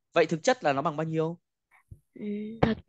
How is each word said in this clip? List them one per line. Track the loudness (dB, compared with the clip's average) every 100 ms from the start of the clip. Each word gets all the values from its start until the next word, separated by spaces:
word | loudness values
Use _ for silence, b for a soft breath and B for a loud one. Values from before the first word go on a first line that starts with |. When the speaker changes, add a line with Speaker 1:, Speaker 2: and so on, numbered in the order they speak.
| _
Speaker 1:
Vậy | 2 2
thực | 2
chất | 0 2
là | 2
nó | 0
bằng | 0 -2
bao | -2
nhiêu? | -2 -2 -4 _ _ _ b b -20 _
Speaker 2:
Ừ, | -12 -8 -6 -8 0
thực | 0 0